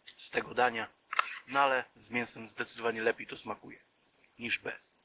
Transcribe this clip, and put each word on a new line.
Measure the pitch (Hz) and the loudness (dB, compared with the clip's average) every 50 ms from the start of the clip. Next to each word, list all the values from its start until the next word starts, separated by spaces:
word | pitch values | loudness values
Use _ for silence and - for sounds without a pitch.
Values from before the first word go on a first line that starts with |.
| _ - - - | _ -18 -16 -14
z | - - | -14 -6
tego | - - - - - | -4 -4 -4 0 2
dania. | 120 123 - 117 113 110 - - _ _ - - - - - - - - - | 4 4 4 2 0 -4 -6 -8 _ _ -2 0 0 0 0 -2 -12 -6 0
No | 127 139 | 4 6
ale | 139 139 131 127 120 - _ | 6 6 6 4 0 -2 _
z | 113 107 104 | -20 -10 -4
mięsem | 113 120 120 - - 120 113 107 | -2 -2 -2 -2 -6 -10 -12 -8
zdecydowanie | - - 120 - - 117 113 117 113 113 | -6 -6 -6 -6 -4 -2 -2 0 0 2
lepiej | 113 117 113 - 110 | 2 2 2 0 -2
to | - - | -10 -10
smakuje | - - 110 104 - - - - - _ _ _ _ _ _ _ _ _ _ _ - | -8 -6 -8 -8 -8 -10 -16 -18 -18 _ _ _ _ _ _ _ _ _ _ _ -8
niż | 117 117 - - | -4 -2 -2 -2
bez. | - 110 110 - - - _ _ | -4 -6 -8 -10 -12 -20 _ _